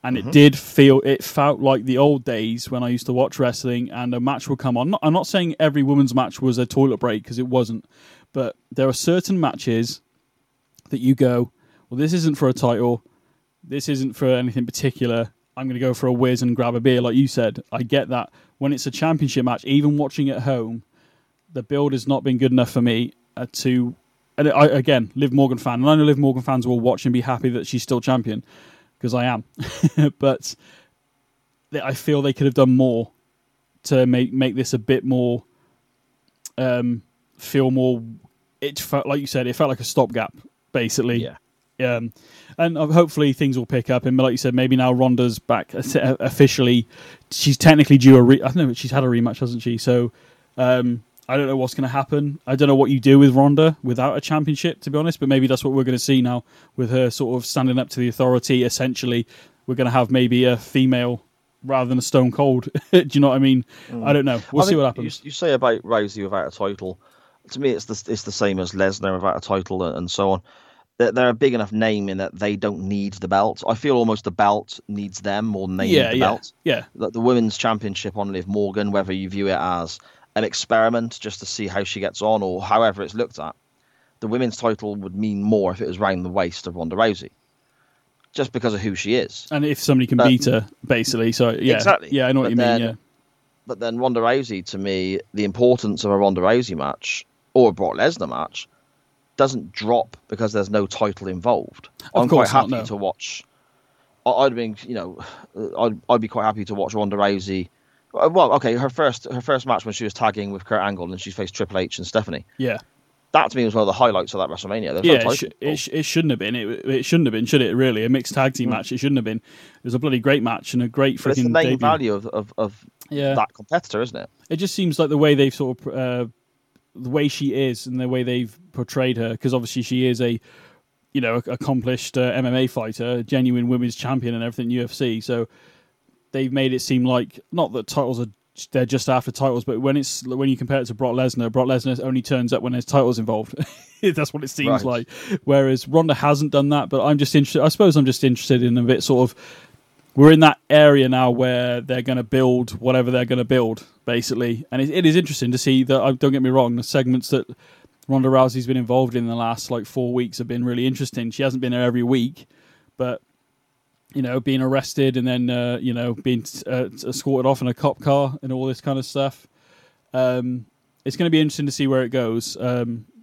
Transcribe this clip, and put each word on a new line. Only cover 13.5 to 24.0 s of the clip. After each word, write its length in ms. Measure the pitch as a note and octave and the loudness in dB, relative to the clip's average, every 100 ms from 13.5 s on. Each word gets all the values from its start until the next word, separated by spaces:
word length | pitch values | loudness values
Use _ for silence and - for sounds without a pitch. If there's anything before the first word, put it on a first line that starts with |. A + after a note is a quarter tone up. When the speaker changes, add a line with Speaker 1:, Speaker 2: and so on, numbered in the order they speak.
| _ | _
Speaker 1:
This 240 | - C3+ C#3+ | -10 -8 -4
isn't 240 | C#3 C3 | -4 -4
for 120 | A#2+ C3 | -2 0
anything 380 | B2+ B2 C3 A#2+ | 2 0 -4 -6
particular. 680 | - C3+ - B2 A#2 A2+ _ _ - | -4 -4 -2 -2 -2 -4 _ _ -10
I'm 120 | C3 | -8
gonna 120 | B2 | -2
go 140 | C3 | -2
for 140 | B2 C3 | 0 0
a 60 | |
whiz 280 | B2 B2+ B2 | 2 2 2
and 140 | B2 A#2+ | 0 0
grab 180 | A#2+ | 0
a 60 | A#2+ | 2
beer," 200 | B2+ B2 | 4 4
like 140 | A#2+ B2 | 2 2
you 120 | C3+ | 2
said. 340 | - A2+ F#2 - | 2 -2 -2 -10
I 120 | A#2+ | -8
get 260 | A#2+ C#3 B2 | 0 0 0
that. 220 | B2 - _ _ _ | -4 -6 _ _ _
When 160 | C#3 | -4
it's 140 | C#3 C#3+ | -4 -6
a 40 | |
championship 540 | B2+ D#3+ D#3+ C#3+ C3+ B2 | -4 -2 0 0 0 -2
match, 180 | A#2+ - | -2 2
even 320 | C#3 D3 D3 | 2 4 0
watching 320 | C#3+ - C#3 | -2 -2 -4
at 100 | C3+ | -2
home, 400 | B2+ B2+ A2+ A#2 _ _ _ _ _ _ _ | -2 -2 -4 -10 _ _ _ _ _ _ _
the 80 | C#3 | -12
build 300 | A2+ C#3+ C#3+ | -4 0 0
has 160 | C3+ A#2 | 0 0
not 160 | C3+ | 0
been 160 | C3+ B2+ | 0 2
good 120 | C3 | 4
enough 200 | B2+ A#2+ | 4 2
for 100 | B2+ | 2
me, 320 | A#2+ A#2 A#2+ _ _ - | 2 0 -4 _ _ -14
uh, 80 | B2 | -12
to, 420 | - C3 B2+ B2 - | -4 0 0 -2 -6